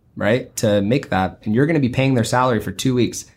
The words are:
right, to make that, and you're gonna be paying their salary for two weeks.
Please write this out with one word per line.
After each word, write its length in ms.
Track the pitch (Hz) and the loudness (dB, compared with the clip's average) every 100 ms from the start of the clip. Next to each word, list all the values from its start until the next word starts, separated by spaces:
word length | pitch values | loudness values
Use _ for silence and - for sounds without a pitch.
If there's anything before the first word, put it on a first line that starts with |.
| _ - | _ -4
right, 400 | 101 123 - - | 0 0 -2 -4
to 260 | 110 104 | 0 2
make 300 | 98 135 139 | 2 -2 0
that, 280 | 95 92 - | -2 -2 -4
and 100 | - | -2
you're 140 | 110 151 | 0 2
gonna 120 | 165 | 2
be 100 | 127 | 0
paying 260 | - 135 131 | 0 2 2
their 80 | |
salary 360 | 110 127 127 110 | 2 0 2 0
for 120 | 101 | -4
two 240 | 95 135 123 | -4 -2 0
weeks. 300 | 110 - - | 0 -4 -14